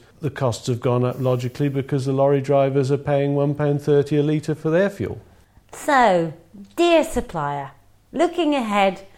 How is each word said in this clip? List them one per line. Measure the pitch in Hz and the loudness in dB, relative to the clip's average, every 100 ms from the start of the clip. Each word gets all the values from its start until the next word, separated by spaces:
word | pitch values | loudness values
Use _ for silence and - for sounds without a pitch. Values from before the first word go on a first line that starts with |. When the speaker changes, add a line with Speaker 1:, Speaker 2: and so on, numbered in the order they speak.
| - - | -18 -8
Speaker 1:
The | 151 | -8
costs | - 131 110 - | -2 -2 -2 -4
have | 117 | -2
gone | 131 123 123 | 0 0 0
up | 131 | -2
logically | 127 127 123 - 143 | -2 0 -2 -4 -2
because | 135 135 143 131 | -2 -4 -4 -2
the | |
lorry | 135 139 143 | 2 2 2
drivers | 139 139 135 139 131 | 2 2 2 0 0
are | 139 | -2
paying | 139 143 143 143 | 0 0 0 0
one | 143 | 0
pound | 147 147 147 | 0 0 0
thirty | 147 143 139 151 | 2 2 2 2
a | |
litre | 147 151 156 151 | 0 0 -2 -4
for | 160 | 0
their | 160 196 | 0 0
fuel. | 196 95 - - - _ _ _ | -2 -8 -8 -16 -20 _ _ _
Speaker 2:
So, | - - 277 233 180 165 151 - 196 202 - | -10 0 4 4 4 0 -6 -18 -20 -8 0
dear | 349 330 | 4 4
supplier, | 320 247 233 170 143 143 135 - _ _ _ | 2 -2 -6 -4 -4 -6 -10 -14 _ _ _
looking | 247 339 339 302 285 | 0 0 0 0 0
ahead | 220 208 196 190 - | 0 0 0 -2 -10